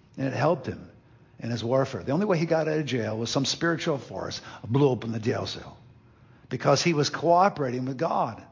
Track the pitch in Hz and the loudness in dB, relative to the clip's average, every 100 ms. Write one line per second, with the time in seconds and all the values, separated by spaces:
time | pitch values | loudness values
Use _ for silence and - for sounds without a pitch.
0 | _ - 135 117 147 170 - 90 82 - | _ -6 -4 0 2 2 -2 -10 -14 -20
1 | _ - - - 117 117 113 131 135 104 | _ -20 -20 -12 -6 -4 0 2 2 -2
2 | 85 147 214 175 165 160 156 156 143 123 | -2 -2 2 2 2 2 2 -2 -2 -2
3 | 110 110 117 - 131 - 165 165 170 143 | -2 -4 -2 0 -2 0 0 0 0 -2
4 | - 95 87 - - - 95 127 143 120 | -4 -10 -8 -10 -12 -14 0 4 4 4
5 | 117 113 120 107 98 - - - - - | -2 -4 -2 -2 -4 -8 -14 -18 -20 -20
6 | - _ - - - 120 147 139 175 151 | -20 _ -20 -20 -10 -2 4 4 4 2
7 | 139 - 156 170 196 - 135 123 127 127 | 0 0 4 6 6 2 -2 -2 -4 -2
8 | 165 - 151 104 - | -2 0 -2 -4 -14